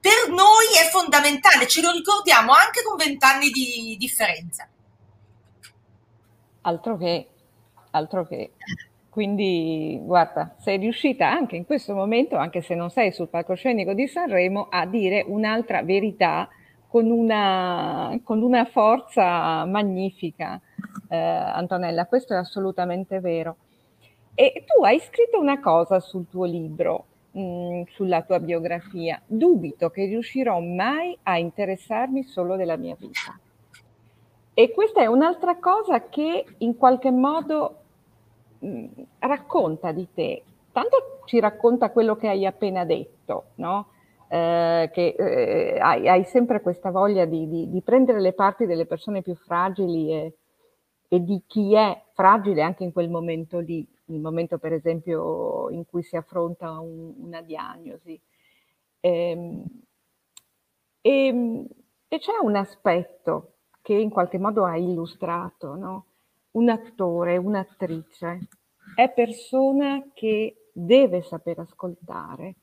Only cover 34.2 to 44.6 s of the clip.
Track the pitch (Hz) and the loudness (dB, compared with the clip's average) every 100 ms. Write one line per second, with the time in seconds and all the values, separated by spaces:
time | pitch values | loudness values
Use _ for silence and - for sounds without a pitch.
34.2 | _ _ _ - 233 - 427 440 233 247 | _ _ _ 4 4 4 2 4 4 4
35.2 | 320 339 349 349 359 403 415 254 - - | 2 0 -2 0 0 0 2 -2 -2 -4
36.2 | 302 349 - - 226 240 254 254 262 254 | -4 -4 -6 -6 -4 4 4 4 2 2
37.2 | 269 320 294 311 285 - _ _ _ _ | 2 0 -4 -4 -4 -8 _ _ _ _
38.2 | _ _ _ _ 196 131 - - - _ | _ _ _ _ -12 -10 -12 -18 -20 _
39.2 | 262 277 - 349 180 156 175 160 180 - | -4 -4 -2 0 0 -2 -6 -6 -8 -6
40.2 | 160 - _ _ _ - 440 523 523 - | -6 -6 _ _ _ -4 2 0 0 -18
41.2 | - 240 214 208 233 240 226 240 226 214 | -2 4 4 4 2 4 2 2 2 0
42.2 | 220 196 190 190 208 185 170 160 160 _ | -2 0 -2 -2 -4 -2 -2 -2 -4 _
43.2 | - 95 - - 165 196 208 _ _ _ | -8 -8 -8 -10 -4 -4 -6 _ _ _
44.2 | _ 170 165 170 | _ -2 0 2